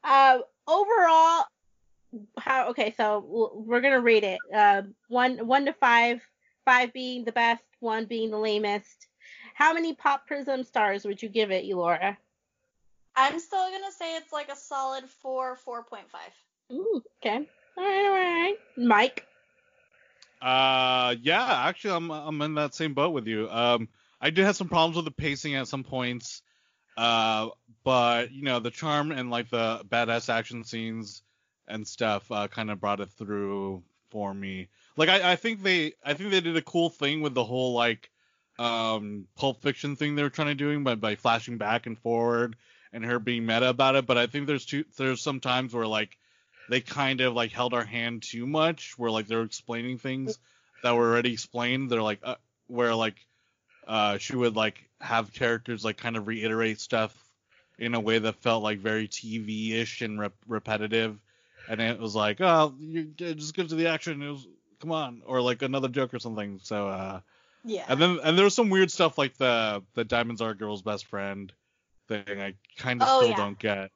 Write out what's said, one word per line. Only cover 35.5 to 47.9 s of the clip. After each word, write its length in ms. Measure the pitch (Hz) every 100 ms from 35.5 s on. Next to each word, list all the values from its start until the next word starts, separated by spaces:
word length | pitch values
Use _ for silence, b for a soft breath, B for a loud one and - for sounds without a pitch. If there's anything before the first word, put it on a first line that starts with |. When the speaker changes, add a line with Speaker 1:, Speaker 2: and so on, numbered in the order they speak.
| 214
Speaker 3:
they, 300 | 190 180 151 -
I 100 | 143
think 160 | 147 202
they 100 | 190
did 160 | 165 160
a 60 |
cool 260 | - 170 170
thing 320 | - 139 156
with 140 | 151
the 80 | 127
whole, 280 | 113 127 127
like, 360 | 120 120 113 - _ _ _ _ -
um, 680 | 120 117 113 110 104 104 92
Pulp 260 | - 139 123
Fiction 360 | 147 135 147 139
thing 180 | 147
they 80 | 147
were 80 | 143
trying 180 | - 147
to 60 |
do 240 | 143 143 147
by, 100 | 135
by 220 | 113 107 104
flashing 420 | 127 117 117 120
back 280 | 104 117 120
and 120 | 110
forward 560 | 117 117 117 117 120 113 b b b
and 120 | 117
her 140 | 113 120
being 260 | 110 120
meta 240 | 113 113 127
about 280 | 123 135 135
it. 100 | 123
But 100 | 120
I 80 | 120
think 180 | 147 143
there's 180 | 139
two, 200 | - 143 151 -
there's 240 | 131 127
some 200 | - 135
times 340 | 127 127 127
where, 120 | 120 110
like, 300 | 110 107 - b b b b -
they 100 | 123
kind 400 | 117 147 135 131
of, 140 | 127
like, 180 | 120 117
held 200 | 117 123
our 100 | 120
hand 380 | 107